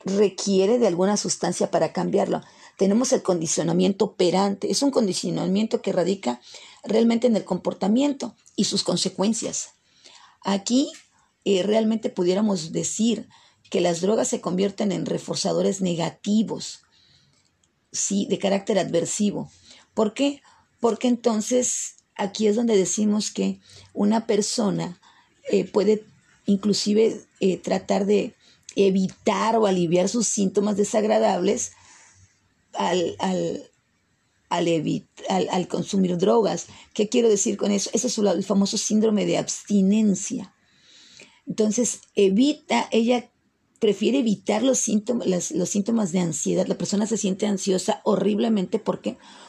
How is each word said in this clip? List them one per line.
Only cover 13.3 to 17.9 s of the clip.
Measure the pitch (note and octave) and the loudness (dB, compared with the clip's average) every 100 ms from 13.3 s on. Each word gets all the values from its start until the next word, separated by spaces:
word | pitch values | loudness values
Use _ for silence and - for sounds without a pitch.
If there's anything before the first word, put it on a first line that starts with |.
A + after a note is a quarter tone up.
| - _ _ - | -20 _ _ -6
que | G3 | 0
las | F3 E3 | 0 0
drogas | F#3 A3+ - | 0 0 0
se | A#3 | -4
convierten | F#3 F#3 G3 - G#3 | -4 -2 -2 -2 -4
en | E3+ D#3+ | -2 -4
reforzadores | E3+ - D#3+ F#3+ E3+ G3 F#3+ | -6 -6 -4 -2 0 0 -2
negativos, | F#3 E3 D#3+ - G3+ G#3+ F3+ D#3 - - _ _ _ _ _ _ _ _ _ _ _ | -2 -2 -4 -6 0 0 0 -4 -12 -16 _ _ _ _ _ _ _ _ _ _ _